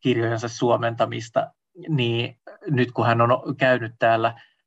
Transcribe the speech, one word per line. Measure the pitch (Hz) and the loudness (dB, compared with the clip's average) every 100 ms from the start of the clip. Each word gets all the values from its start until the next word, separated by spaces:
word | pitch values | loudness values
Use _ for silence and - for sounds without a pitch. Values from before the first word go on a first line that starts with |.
kirjojensa | 127 117 117 117 117 | 0 0 0 -2 -6
suomentamista, | - 120 117 117 113 117 120 117 - - _ _ 175 160 | -2 0 2 0 -2 -2 -4 -6 -4 -4 _ _ -14 -4
niin | 143 120 117 123 - - - 196 | 0 0 0 -4 -10 -20 -14 -2
nyt | 131 120 | 0 0
kun | - 117 | 0 0
hän | 117 | 2
on | 117 127 165 131 | 2 2 -2 0
käynyt | 131 123 113 117 | 2 2 -2 0
täällä, | 117 113 117 117 - _ | 2 2 0 -4 -18 _